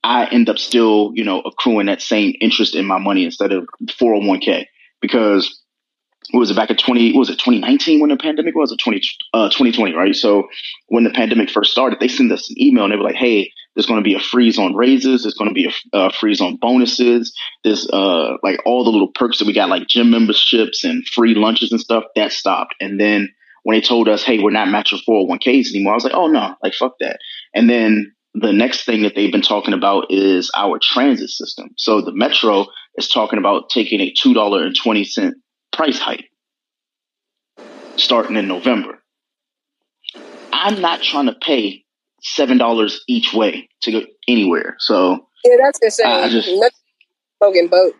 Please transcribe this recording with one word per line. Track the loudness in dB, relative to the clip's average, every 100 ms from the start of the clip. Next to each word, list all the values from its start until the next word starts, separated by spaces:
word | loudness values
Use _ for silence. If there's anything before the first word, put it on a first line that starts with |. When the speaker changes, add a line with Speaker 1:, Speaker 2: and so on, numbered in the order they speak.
Speaker 1:
I | 0 0 2
end | 2 2
up | 0
still, | 0 2 4 4 2 -2
you | -4
know, | -4
accruing | -6 -4 0 0 0
that | -4
same | -2 0 0 0
interest | -2 0 0 -2
in | -2
my | -2
money | 0 0 -2
instead | -2 -2
of | -2 -4 -14 -14 0
four | 2 2
oh |
one | 0 -2
K. | 0 -2 -6 _ _ _
Because | -2 0 2 2 0 -8 _ _ _ _ _ _ -2
what | 0
was | 0
it, | 0
back | -2
in | -2
twenty, | 0 2 4
what | 4
was | 2
it, | -2
twenty | 0 0
nineteen | 2 0 2 2
when | 2
the | 0
pandemic | -2 -2 -2 -2
was? | -2
Or | -2
twenty, | -4 -2 -6 -8 -4
uh, | 0 0
twenty | 2 0
twenty, | 2 -2
right? | 0 0 2
So | 2 2 0 -10 -16 -18 _
when | 0
the | 2
pandemic | 0 0 0 0
first | 0 0
started, | 0 -2 0
they | -4
sent | 2 0
us | 0 -6
an | 0
email | 4 4 2
and |
they | 0
were |
like, | -2 0
"Hey, | 2 2 -2 -10 -10 -4
there's | 0
gonna | 0
be | 0
a | 0
freeze | 0 2 2 2
on | -2 2
raises. | 2 4 2 0
There's | -2
gonna | -4 -4
be | -2 -4
a, | -4 -4 0
a | 0
freeze | 0 -2 0
on | -2 -2
bonuses. | 0 2 2 2 2 2 0 -12 -16 -4
There's, | -2 -2 -2
uh, | -2 0 0 -2 -4
like, | -4 -2 -2
all | 0
the | 2
little | 2 0
perks | -2 -2 0
that | -2
we |
got, | 0 0
like | -2 -2
gym | 2 4
memberships | 4 2 2 2 2 0 -2
and | -4 -4 -6
free | 0 2 4
lunches | 2 0 -2
and | -4
stuff, | -2 -4 -2 -2
that | -2
stopped." | -2 -2 -2 -4 -10
And | -8 -2
then | 0 0 -2 _ _ _
when | -2 0
they |
told | 2 2 2
us, | 2
"Hey, | 0 0
we're | 2
not | 0 0
matching | -2 -2 -4 0
four | 0
oh | 0
one | -2
Ks | 2 2 2
anymore," | -2 -2
I | -2
was | -2
like, | 0
"Oh, | 2
no, | 0 0 -6
like, | -8 -4
fuck | -8 _
that." | -8 -8 -14 -20 -8
And | 2 4
then | 4 2 0 -2 _ _ -4
the | 0
next | 2 0 -2 -2
thing | 0
that | 0 0
they've | 0
been | 0
talking | 0 0 -2
about | 0 0 0 0
is | 2 2 2 0 -2
our | -2 0
transit | -2 2 2 2 -4
system. | -10 -12 -14 -16 -6
So | 0 0
the | -2
Metro | -2 0 0 2 0 -2 -8 -18 -10
is | -4
talking | -2 -2 -2
about | 0 -2 -2
taking | -2 -2 -2
a | -2
two | 0 2
dollar | 2 2 0
and | -2 -2
twenty | -2 -2
cent | -2 -4 -4 -6 _ _ _
price | -4 -2 -2
hike | -6 -10 -14 _ _ _ _ _ _ _ _ _ _ _ _ _ -20 -20 -16 -6
starting | -2 -2 -2 -4
in | -4
November. | -4 -2 -2 -6 -14 _ _ _ _ _ _ _ _ _ _ -18 -18 -20 -20 -8
I'm | -4 -4 -2
not | -2 -2
trying | -4 -2 -2
to |
pay | -4 -2 -2 -2 -8 _ _ _ _
seven | -10 -4 2 2
dollars | 2 0 -2 -4 -4
each | -2 0
way | 0 0 -2 -14 _
to | -4
go | -4 -6 _ 0
anywhere. | 2 2 0 -4 -8
So | 0 2 2 0 _ _
Speaker 2:
Yeah, | 4 6
that's | 4 2
insane. | -2 0 0
Speaker 1:
I, | 0
I | 0
just | 0 0
Speaker 2:
Nothing | 0 0 _ _ _ _ _ _ _
fucking | 2 4 2
boat. | 4 2 0